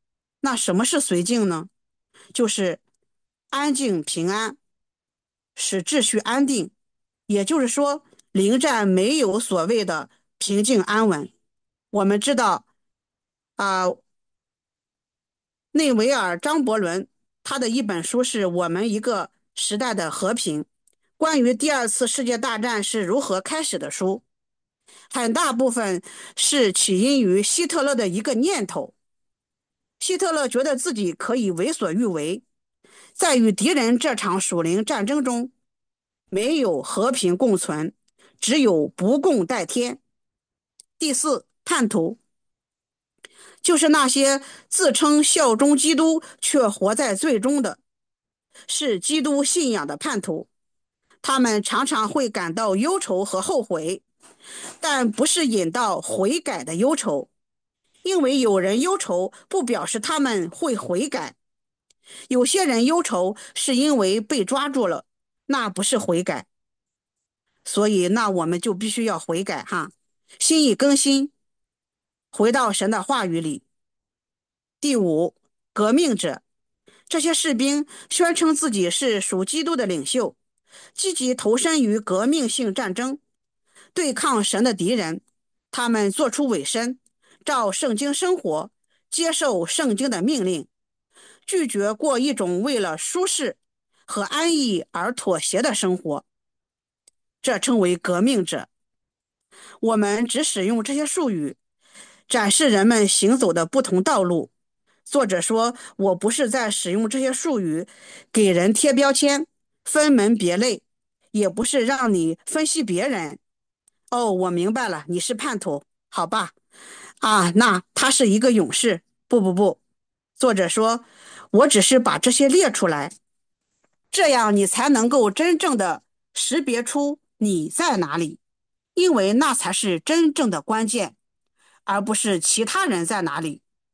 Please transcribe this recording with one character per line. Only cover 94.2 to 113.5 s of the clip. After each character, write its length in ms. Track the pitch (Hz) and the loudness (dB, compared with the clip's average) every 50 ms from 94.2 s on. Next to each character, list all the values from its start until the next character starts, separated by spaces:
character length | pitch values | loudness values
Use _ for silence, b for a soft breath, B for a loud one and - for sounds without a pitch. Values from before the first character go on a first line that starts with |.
| 196 | -6
安 300 | - - 302 330 339 330 | -4 -2 0 0 2 2
逸 320 | 294 269 226 190 160 - - | 2 2 0 0 -2 -4 -6
而 220 | - 170 180 226 254 | -6 -6 -4 -4 -6
妥 260 | - - 202 175 160 | -4 -2 -2 -2 0
协 220 | - - 202 202 | -2 -2 -2 0
的 120 | 254 285 208 | 0 0 -2
生 240 | - 202 185 180 | -2 -2 -2 -2
活。 280 | 180 - 160 143 - - _ _ _ _ _ _ _ _ _ _ _ _ _ _ _ _ _ _ _ _ _ _ _ | -2 -4 -6 -6 -6 -8 _ _ _ _ _ _ _ _ _ _ _ _ _ _ _ _ _ _ _ _ _ _ _
这 160 | - 262 220 | -4 -2 -2
称 220 | 185 - - 240 220 | 0 0 0 2 2
为 160 | 180 180 180 | 2 2 0
革 260 | 170 - 180 175 175 | 0 -2 -2 0 2
命 220 | 214 269 269 202 175 | 2 2 2 0 0
者。 240 | - 160 123 67 - _ _ _ _ _ _ _ _ _ _ _ _ _ _ _ B B B B B B B | -2 -6 -8 -8 -12 _ _ _ _ _ _ _ _ _ _ _ _ _ _ _ B B B B B B B
我 160 | 226 226 226 | -2 0 2
们 320 | 214 208 202 208 220 240 | 2 2 2 0 0 -2
只 160 | 233 - - 208 | -2 -2 -2 -2
使 220 | - - 202 185 | -2 -2 -2 -2
用 180 | 208 240 226 208 | 0 0 -2 -2
这 100 | 277 277 | -2 -4
些 120 | 294 302 | -4 -4
术 240 | 285 - 381 311 240 | -4 -2 -2 -2 -2
语， 260 | 190 160 147 131 - - _ _ _ B B B B B B B B B B | -2 -2 -4 -6 -8 -12 _ _ _ B B B B B B B B B B
展 240 | - - 240 208 202 | -4 -2 0 2 2
示 180 | - - 311 262 | 2 2 4 4
人 160 | 208 190 196 | 4 6 4
们 220 | 233 240 220 202 | 4 4 4 4
行 300 | 196 - - 196 208 262 | 2 2 2 4 4 4
走 160 | 254 247 175 165 | 4 2 2 2
的 120 | 170 165 | 0 0
不 160 | 170 - 269 | 0 0 0
同 220 | 262 - 185 185 190 | 0 2 0 2 2
道 180 | 330 277 208 | 2 2 2
路。 300 | 185 175 175 160 - - _ _ _ _ _ _ _ _ _ _ _ | 2 2 0 -2 -2 -6 _ _ _ _ _ _ _ _ _ _ _
作 200 | - - 285 254 | -2 0 0 2
者 140 | 190 185 175 | 2 0 -2
说， 340 | - - 220 226 226 240 240 B B B B | 0 0 0 0 0 0 -2 B B B B
我 200 | - 196 190 180 | -2 0 0 0
不 140 | 180 - 240 | 0 0 -2
是 200 | 240 294 277 214 | 0 0 0 0
在 200 | 247 254 226 208 | 0 -2 -2 -2
使 220 | - - - 175 | -4 -4 -2 -2
用 180 | 185 214 226 208 | -2 0 0 -2
这 120 | 269 269 | -2 -2
些 100 | 269 262 | -2 -2
术 300 | 262 - - 330 269 208 | -2 -2 -2 -2 -2 -2
语 260 | 180 160 156 165 190 B B B B B B B B _ - | -2 -2 -4 -4 -6 B B B B B B B B _ 2
给 180 | 226 208 190 | 4 4 4
人 220 | 175 175 180 208 214 | 4 4 4 4 2
贴 180 | - - 285 | 4 2 2
标 220 | 254 262 277 277 269 | 4 4 4 4 4
签、 340 | - 285 285 277 277 320 - _ _ _ _ _ _ _ | 4 2 2 2 0 -2 -6 _ _ _ _ _ _ _
分 260 | - - 302 302 302 | -2 2 4 4 6
门 240 | 277 226 202 220 233 | 6 6 4 4 2
别 220 | 208 185 175 175 | 2 2 0 0
类， 260 | 196 247 254 196 - - _ _ _ _ _ _ _ _ _ | 0 0 0 -2 -4 -8 _ _ _ _ _ _ _ _ _
也 160 | - 208 202 | -2 0 0
不 160 | 185 170 214 - | 0 0 -2 -2
是 220 | - 285 269 226 | -2 0 0 0
让 280 | 247 277 262 254 226 196 | 0 0 0 0 2 2
你 240 | 175 160 160 165 - _ | 2 2 0 -2 -4 _
分 200 | - - 311 311 | -4 -2 -2 0
析 180 | 302 - 320 247 | 0 -2 -2 -2
别 240 | 196 175 180 226 | -2 -2 -2 -2
人。 320 | 294 240 185 160 147 - - _ _ | -2 -2 -4 -6 -8 -10 -14 _ _